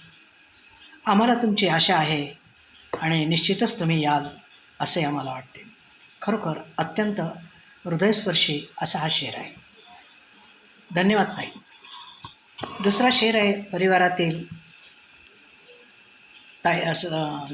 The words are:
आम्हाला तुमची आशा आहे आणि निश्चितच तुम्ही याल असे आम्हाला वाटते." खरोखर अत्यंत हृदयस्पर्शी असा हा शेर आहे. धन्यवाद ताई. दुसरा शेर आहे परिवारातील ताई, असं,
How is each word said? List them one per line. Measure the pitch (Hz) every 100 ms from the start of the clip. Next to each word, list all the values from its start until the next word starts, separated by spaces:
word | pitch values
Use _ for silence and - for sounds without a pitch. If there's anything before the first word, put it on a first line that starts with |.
| - - - _ - - - - - - 220
आम्हाला | 202 233
तुमची | 233 226 196 185
आशा | 160 170 170
आहे | 151 151 143 - - - - - - -
आणि | 160 165
निश्चितच | 156 165 196 190 226 -
तुम्ही | 165 160
याल | 147 147 143 - - - - -
असे | - 175
आम्हाला | 147 147 135
वाटते." | 131 - - - - _ - - -
खरोखर | - - 165 151 - -
अत्यंत | 160 - 214 202 165 - - - - -
हृदयस्पर्शी | 175 165 202 214 185 165 - 147 - -
असा | 143 175
हा | 156
शेर | - 127 -
आहे. | - - - - - - - - - - - - - - -
धन्यवाद | 175 190 214 -
ताई. | - - - - - - - - - - - _ - - -
दुसरा | 196 202 247
शेर | 247 220 220
आहे | 202 202
परिवारातील | - 175 190 180 180 180 165 165 - - - - - - - - - - - - 494 480 - - - - - - - -
ताई, | 170 170
असं, | 165 156 175 160 151 147 143